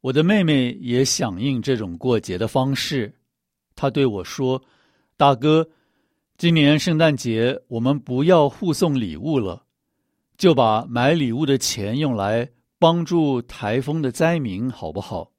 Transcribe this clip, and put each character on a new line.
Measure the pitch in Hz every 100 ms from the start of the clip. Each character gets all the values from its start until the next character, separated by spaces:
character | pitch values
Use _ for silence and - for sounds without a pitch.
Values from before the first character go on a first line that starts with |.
我 | 131
的 | 135
妹 | 165 208
妹 | 170 143 123 -
也 | 123 123
响 | 135 - 123 90
应 | 135 127
这 | 123 120
种 | 98 87
过 | 127 113
节 | - 90
的 | 110
方 | 135 131 135
式， | - 139 104 _ _ _ _ _ _ -
她 | 139
对 | 147 135
我 | 101
说 | 87 - 131 131 _ _ _ _ _ _
：“大 | 143
哥， | 131 147 156 160 _ _ _ _ _ _ _
今 | 170
年 | 165 143 151
圣 | - 156
诞 | 165 139
节 | 120 110 120 147 _
我 | 117
们 | 123 143
不 | - 127 160
要 | 175 143
互 | - 180
送 | 147 170 135
礼 | 101 76
物 | 135 143
了， | 98 85 _ _ _ _ _ _ _ _
就 | 190
把 | 139 117 107 123
买 | 120 131
礼 | 170 131
物 | 120 151
的 | 139
钱 | - - 101 127
用 | 151 113
来 | 98 113 123 _ _ _
帮 | 165 170 165
助 | 170 147 127
台 | 117 - 107 120
风 | 135 160
的 | 139
灾 | - 165 170
民， | 123 92 127
好 | - 80
不 | 87
好？” | - 92 82